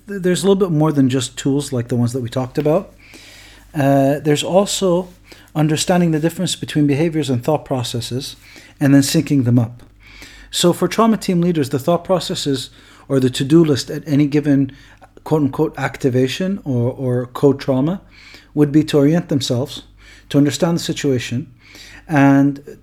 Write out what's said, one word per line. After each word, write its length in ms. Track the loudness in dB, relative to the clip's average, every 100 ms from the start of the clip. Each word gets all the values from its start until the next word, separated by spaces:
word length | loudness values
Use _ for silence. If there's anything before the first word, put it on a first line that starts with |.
| -12
th-, 160 | -4
there's 200 | -2 0
a 40 | 2
little 220 | 2 2
bit 80 | 2
more 160 | 2
than 160 | 2 2
just 300 | 0 -4 -4
tools 340 | -2 -2 -2
like 160 | -6 -2
the 80 | -2
ones 160 | -2
that 80 | -2
we 80 | -6
talked 300 | -6 -4 -2
about. 340 | 0 0 -2 -14 -20 -20 -20 -20 -20 -20 -8
Uh, 440 | 0 2 4 2 0
there's 260 | 0 0
also 640 | 2 0 0 -2 0 0 -4 -14 -20 -20 -8
understanding 560 | -2 0 0 0 2 2
the 100 | 2
difference 340 | 0 -2 -4
between 320 | -6 -4 0 2
behaviors 440 | 2 0 -2 -2
and 120 | -2
thought 220 | 0 -2
processes 720 | -2 -6 -4 -6 -6 -8 -10 -16 -20 -20 -20 -2
and 120 | 4
then 100 | 4
syncing 420 | 4 0 0 0
them 140 | 4 2
up. 240 | 2 -6 -20 _ -20 -20 -20 -20 -10
So 220 | 0 0
for 160 | 2 0
trauma 280 | 2 2 2
team 240 | 0 0
leaders, 300 | 0 0 -2
the 80 | -2
thought 260 | -2 -2
processes 680 | 0 -2 -2 -6 -4 -4 -6 -16 -20 -20 -4
or 100 | 0
the 120 | 0
to-do 340 | -2 2 4
list 260 | 4 0 -4
at 160 | -10 -2
any 200 | 0 2
given 500 | 0 2 0 0 -6 -20 -20 -20 -18
quote-unquote 520 | -2 0 0 0 -4 -4
activation 840 | -8 -2 0 0 0 -2 -6 -6
or, 280 | -4 -2 -2
or 340 | -4 -4 -4 -4
co-trauma 760 | 0 2 2 -2 -2 -2 -4 -10 -20 -20 -20 -6
would 180 | 0 2
be 120 | 2
to 140 | 2 2
orient 300 | 2 2 0
themselves, 540 | -2 -2 -4 -6 -10 -18 -20 -20 -20 -2
to 100 | 2
understand 380 | 2 2 0 0
the 60 |
situation, 720 | -4 -4 -2 -2 -4 -8 -8 -16 -20 -20 -20 -20 -2
and 720 | 4 6 6 2 -2 -12 -20